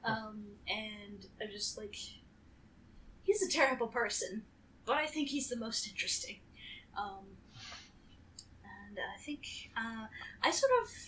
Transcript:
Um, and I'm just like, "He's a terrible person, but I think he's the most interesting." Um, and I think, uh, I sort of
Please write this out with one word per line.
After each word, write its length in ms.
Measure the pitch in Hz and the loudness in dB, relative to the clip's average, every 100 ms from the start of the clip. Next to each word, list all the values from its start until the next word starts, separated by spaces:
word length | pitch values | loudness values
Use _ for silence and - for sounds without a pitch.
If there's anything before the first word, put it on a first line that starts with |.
Um, 400 | 233 220 220 214 208 202 - | 2 0 -2 -10 -12 -12 -6
and 580 | 208 214 208 202 202 196 - | -4 -4 -10 -12 -14 -16 -8
I'm 80 | 214 | -8
just 260 | 208 - - | -2 -2 -2
like, 200 | 214 - - - - - - - - - - - - - | -8 -8 -10 -12 -20 -20 -20 -20 -20 -20 -20 -20 -20 -8
"He's 180 | - 403 | 2 4
a 60 | 381 | 6
terrible 380 | 302 269 262 226 | 6 6 6 2
person, 560 | 247 220 - 190 202 - - - - - | 2 2 2 0 -4 -8 -20 -20 -14 0
but 100 | 285 | 2
I 100 | 302 | 2
think 220 | 311 277 | 0 0
he's 200 | 277 - | 2 0
the 80 | 233 | 0
most 320 | 226 220 - | -2 -2 -2
interesting." 480 | - - - - - - - - - - - | -4 0 0 0 -10 -14 -18 -16 -16 -10 -6
Um, 280 | 202 190 196 190 - - - - - - - - - - - - | -6 -6 -14 -18 -18 -16 -14 -14 -16 -20 -20 -20 -18 -18 -18 -18
and 340 | - - 202 202 | -18 -16 -10 -6
I 200 | - - | -6 -6
think, 260 | - 294 - - - - | -6 -6 -6 -10 -6 -4
uh, 300 | 226 226 220 - - - | -4 -4 -8 -10 -12 2
I 80 | 269 | 6
sort 220 | 339 539 508 | 8 8 8
of 80 | 466 - | 6 -2